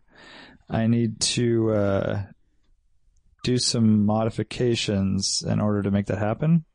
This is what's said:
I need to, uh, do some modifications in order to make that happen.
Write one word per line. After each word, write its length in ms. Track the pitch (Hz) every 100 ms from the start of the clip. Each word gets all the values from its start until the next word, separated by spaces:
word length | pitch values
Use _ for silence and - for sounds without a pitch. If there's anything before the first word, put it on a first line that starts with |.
| _ - - - - - -
I 180 | - 113
need 340 | 117 117 110
to, 500 | - - 120 117 110
uh, 520 | 107 101 98 - 104 98 - _ _ _ _ _ _ _ _ _ _
do 160 | - 123
some 480 | - 120 113 107 104
modifications 1400 | 107 113 - 107 - 123 117 - 98 95 95 95 - 107
in 140 | 107
order 200 | 107 104
to 80 | 101
make 160 | 101 101
that 100 | 98
happen. 480 | 104 113 156 165 -